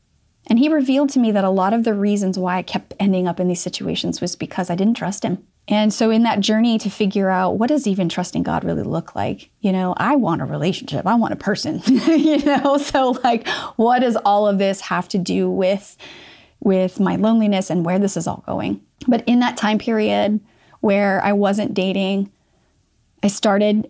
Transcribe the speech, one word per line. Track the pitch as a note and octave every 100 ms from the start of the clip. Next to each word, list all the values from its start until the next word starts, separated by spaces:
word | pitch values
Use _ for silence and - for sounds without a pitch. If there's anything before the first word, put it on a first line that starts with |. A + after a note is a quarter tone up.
| _ _ _ _ -
And | A#3
he | D4
revealed | D#4 C4 C4+ C#4+
to | C4+
me | A3+
that | G3+
a | F#3+
lot | F#3+ F#3
of | A#3
the | A3+
reasons | G#3 G3+ G3+ F#3+ F#3
why | F3+ F3+
I |
kept | E3+ F#3 - -
ending | G3 F#3 F3+
up | E3+
in | F3+
these | F3
situations | F3+ - F#3+ F3 F3 E3
was | F3
because | - - - F3+
I |
didn't | F3 G3 A#3
trust | E3+ G3
him. | - F3 - _ -
And | G#3 G#3+
so | G3+ A3+
in | A3
that | A#3 G#3
journey | G3+ A3 A#3+ A3
to | G3+
figure | - G3+ G3 F#3+
out, | F#3 F#3 F#3+
what | A#3+
does | D4+ G#3+
even | G3 F3
trusting | - F3+ -
God | C#3+ D#3+
really | - E3+
look | - E3 -
like? | - G#2 G3 - _
You | G#3
know, | F#3+ F#3 -
I | G3 D4
want | F#3+ D#3
a |
relationship. | C3+ D3+ D#3 - - C#3+ -
I |
want | A#3 A3
a | G2+
person, | - G#3 - -
<laughs> | -
you | B3+ - D#4+ D#4 C#4+
know? | D4 C#4 C#4+ C#4+
So, | C#4+ C#4+ C4 B3
like, | B3 A#3+ - - - -
what | A3+ B3
does | B3+ A3
all | G3+ G#3 G#3
of | F#3+
this | G3 F#3+
have | - F3 F3+
to | G3+
do | F3 F#3 F#3
with, | F#3 F#3 G3 - - - - - - - _
with | - F#3+ F#3 -
my | F#3+
loneliness | F3+ G#3 A3+ G#3+ G3 F#3
and | E3+
where | E3+ F#3
this | G3+ F#3
is | E3
all | - -
going? | - - G3 - _ -
But | A#3 A3+
in | A#3+
that | B3 B3
time | G#3+ G#3+
period | - A3 G#3+ G3+ G#3 G#3+ - _ _ _
where | G#3+ G3 G3+ F#3+
I | -
wasn't | G3+ G3+ G3+ G#3
dating, | G3 F#3 F#3+ F#3+ G3 G3 _ _ _ _ _ _ _ _ _
I | G3+
started, | G3 A3 G3+ G#3 G#3+ -